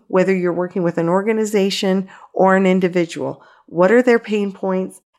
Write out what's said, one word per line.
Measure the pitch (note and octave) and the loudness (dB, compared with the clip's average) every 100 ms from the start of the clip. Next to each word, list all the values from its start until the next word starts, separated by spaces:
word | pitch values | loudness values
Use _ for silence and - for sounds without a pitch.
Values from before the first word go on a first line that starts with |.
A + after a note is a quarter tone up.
| - | -2
whether | F#3 F#3 F#3+ | 0 0 0
you're | F3 | -2
working | E3+ F3+ F#3+ | -4 -6 -4
with | F3 E3+ | -2 -2
an | E3 | 0
organization | F#3 G#3 A3 G#3+ G#3 G3 F#3+ G3 F#3+ F#3+ - - | 0 -2 -2 -2 -2 -2 -2 -2 -2 -4 -14 -8
or | - F#3+ F#3+ | 0 2 4
an | F#3+ | 2
individual. | F#3 F3+ F3+ E3 D3 C3+ C#3+ - _ _ | 2 0 -2 -4 -6 -8 -10 -18 _ _
What | E3 F#3 | 0 4
are | A#3+ | 4
their | B3 A#3 | 4 2
pain | A#3 G#3 G3+ | 0 -4 -4
points? | G3 F#3+ F#3 F#3+ - _ | -6 -4 -4 -4 -12 _